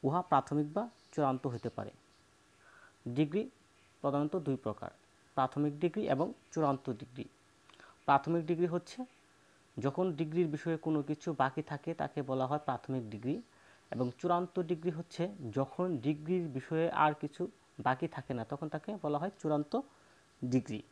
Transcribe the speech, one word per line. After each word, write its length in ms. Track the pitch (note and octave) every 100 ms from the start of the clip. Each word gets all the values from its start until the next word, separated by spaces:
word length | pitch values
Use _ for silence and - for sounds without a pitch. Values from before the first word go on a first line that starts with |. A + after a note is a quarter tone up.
উহা 180 | C3+ E3+ F#3
প্রাথমিক 380 | C#3 - D3 D3 E3
বা 80 | A#3 - -
চূড়ান্ত 320 | - C#3+ C3 C#3+
হইতে 180 | A#2+ A#2+ -
পারে। 160 | - - _ _ _ _ _ _ - - - _ - B2
ডিগ্রি 260 | D3+ F3+ B3 - _ _ - _
প্রধানত 320 | C#3+ C#3+ D3+ F#3 C#3+
দুই 100 | B2+
প্রকার, 260 | G#2+ G#2 - - _ _ _ -
প্রাথমিক 360 | C3 - D3 D3
ডিগ্রি 200 | E3+ F#3 -
এবং 120 | C3+ F3+ - -
চূড়ান্ত 340 | - D3+ C3+ - A#2
ডিগ্রি। 240 | B2+ B2 - _ _ _ - - - - -
প্রাথমিক 360 | C#3 D#3 E3+ D#3+
ডিগ্রি 180 | E3 F3
হচ্ছে 240 | E3+ E3+ - B3+ - _ _ _ _ _ -
যখন 280 | B2+ C3+ F#3 D3+
ডিগ্রির 300 | D#3+ E3 E3+
বিষয়ে 240 | D3 E3+ D#3+ D#3+
কোনো 140 | D#3 C#3
কিছু 200 | D3+ - D#3+
বাকি 200 | E3 - D3+
থাকে 200 | E3 - E3
তাকে 180 | C#3+ - C3
বলা 160 | C3 C3
হয় 120 | D3 -
প্রাথমিক 360 | A#2+ - C3 A2
ডিগ্রি, 220 | G#2+ A#2+ F#3 - - - - _
এবং 120 | A3 F3 -
চূড়ান্ত 360 | F3 F3 F3+ - E3
ডিগ্রি 200 | E3+ E3+ D#3+
হচ্ছে 240 | E3+ - F3 G3+ B2 A#2+
যখন 280 | C3+ - F3+ D3
ডিগ্রির 420 | B2 D3+ D3+ F3+ E3 C3
বিষয়ে 300 | - D#3+ E3 -
আর 80 | D3+ D3
কিছু 200 | D3 - F3+ - _ - B2+
বাকি 200 | C3 D#3+
থাকে 180 | - - B2
না, 40 | A2+
তখন 160 | C#3+ D#3
তাকে 160 | D3+ - G#3
বলা 140 | D3+ D3
হয় 120 | F3+ -
চূড়ান্ত 320 | D#3 D3 D3 - C#4 - - - _ _
ডিগ্রি। 380 | B2+ B2+ - G#2+ -